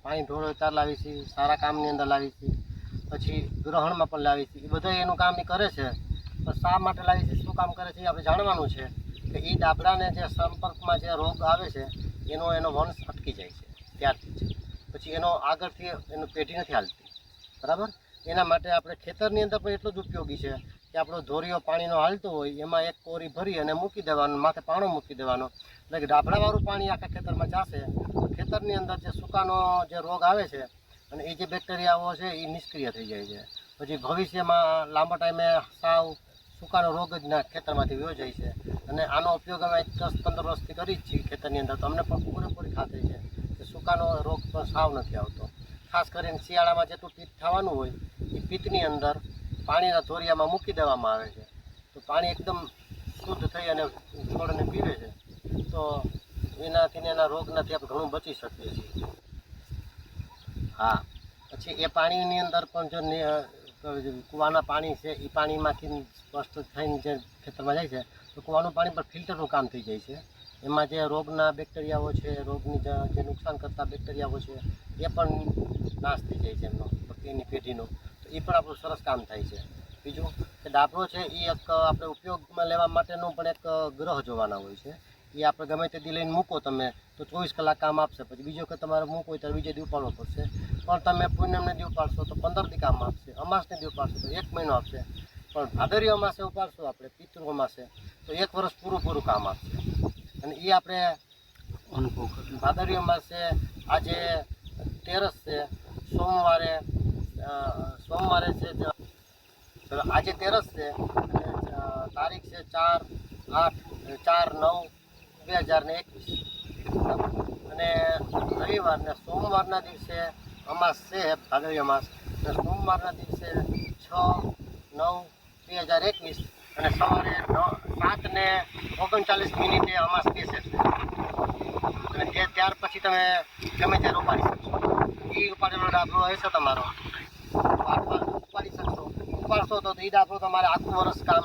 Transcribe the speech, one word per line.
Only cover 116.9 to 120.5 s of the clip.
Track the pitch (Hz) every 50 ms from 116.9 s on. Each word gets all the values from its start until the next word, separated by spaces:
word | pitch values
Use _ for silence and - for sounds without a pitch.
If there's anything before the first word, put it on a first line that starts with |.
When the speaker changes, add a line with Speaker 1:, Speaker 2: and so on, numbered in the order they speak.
| -
Speaker 1:
બરાબર? | - - - - - - - - - - - - - - -
અને | 156 165 170 170 165 165 165 165 165 160 - - - - - 156 - - -
રવિવારને | - - 208 180 165 156 - - 156 143
સોમવારના | - - 165 175 190 202 208 196 190 185 185 190 185
દિવસે | 180 180 165 - - - 170 170 170 165 - - - -